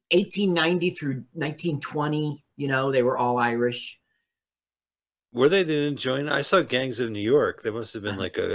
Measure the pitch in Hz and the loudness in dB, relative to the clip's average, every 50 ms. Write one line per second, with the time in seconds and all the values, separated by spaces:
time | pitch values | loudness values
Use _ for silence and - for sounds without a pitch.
0 | _ _ 170 180 202 - - 190 208 190 175 165 160 165 180 175 175 180 175 - | _ _ 2 2 2 0 -2 0 0 2 2 2 2 2 2 2 0 -2 -2 -4
1 | 151 139 135 131 - - _ 165 143 151 151 - - 170 147 135 - - - 151 | -4 -4 -4 -6 -8 -12 _ -6 -6 -6 -6 -4 -4 -4 -4 -4 -6 -6 -4 -4
2 | 147 151 151 151 151 151 139 - _ _ _ - 143 139 135 131 131 139 135 131 | -2 -2 -2 -2 -2 -4 -6 -8 _ _ _ -8 -4 -2 0 0 0 2 2 4
3 | 120 127 127 131 123 123 123 123 120 120 117 120 120 123 120 - - - - _ | 4 4 2 2 0 2 2 2 2 2 2 0 0 0 -2 -4 -12 -16 -18 _
4 | _ _ _ _ _ _ _ _ _ _ _ _ _ _ _ _ _ _ _ _ | _ _ _ _ _ _ _ _ _ _ _ _ _ _ _ _ _ _ _ _
5 | _ _ _ _ _ _ 120 120 131 151 185 196 185 156 156 147 147 147 143 127 | _ _ _ _ _ _ 0 4 4 6 6 4 2 2 0 0 0 0 -2 -2
6 | - 131 131 135 147 147 143 139 139 - 196 185 147 110 127 127 135 131 117 110 | -2 -2 -2 -2 -2 -2 -2 -2 0 2 2 2 2 2 -2 -2 -2 -2 -2 -4
7 | 123 113 107 101 101 110 135 147 117 95 - - - 117 104 117 110 - - 110 | -4 -4 -4 -2 0 4 4 4 4 2 -2 -4 -6 -6 -6 -6 -8 -8 -10 -8
8 | 101 104 101 95 95 90 - 95 92 92 | -6 -6 -4 -4 -6 -4 -4 -4 -2 -2